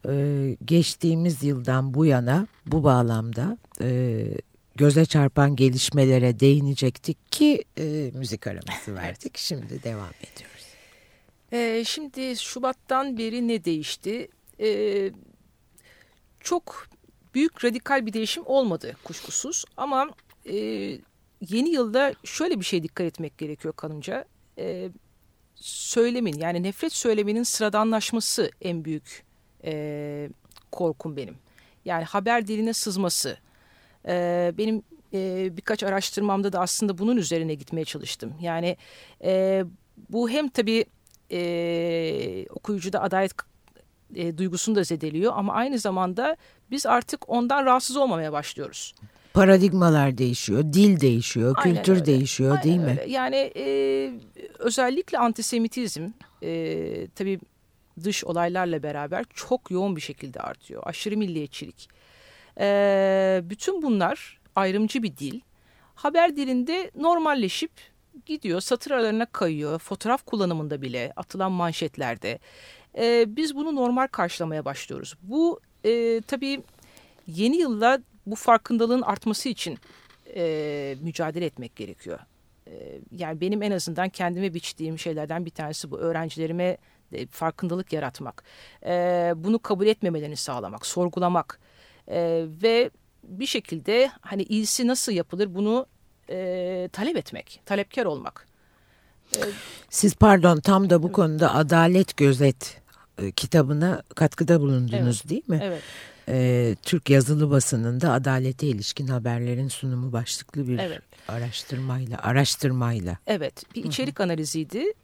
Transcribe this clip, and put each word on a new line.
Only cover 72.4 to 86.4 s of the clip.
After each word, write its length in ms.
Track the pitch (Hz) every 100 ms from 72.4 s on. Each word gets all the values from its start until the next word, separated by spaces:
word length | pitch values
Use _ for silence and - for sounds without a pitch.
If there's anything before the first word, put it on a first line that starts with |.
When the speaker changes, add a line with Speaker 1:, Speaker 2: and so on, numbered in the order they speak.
| - - - - _ -
Speaker 2:
E, 380 | 233 240 226 220
biz 200 | 311 277
bunu 200 | 302 285
normal 320 | 247 247 262
karşılamaya 580 | - 175 - 165 156 139
başlıyoruz. 500 | 139 - 139 - -
Bu, 380 | 180 269 330 - _ _
e, 380 | 214 233 233 226
tabii... 400 | 220 269 269 277 - _ - - _ _ -
Yeni 300 | 165 220 330
yılla 420 | 320 214 226 269 - _ -
bu 100 | 220
farkındalığın 640 | - 226 - 240 226 247
artması 480 | 240 202 - 208 269
için, 280 | 214 - 143 _ - _ _ - -
e, 600 | 170 156 151 143 139 135
mücadele 440 | 160 160 160 156 170
etmek 300 | - 120 -
gerekiyor. 440 | 107 87 - 85 - _ _ _ -
E, 320 | - - 67 -
yani 300 | 175 165 160
benim 200 | 180 208
en 80 | 208
azından 380 | 190 165 160 185
kendime 440 | - 175 175 196
biçtiğim 460 | 165 - - 160 160
şeylerden 460 | - 156 151 160 170
bir 60 |
tanesi 400 | - 151 156 151
bu. 60 | -
Öğrencilerime 800 | 165 160 160 156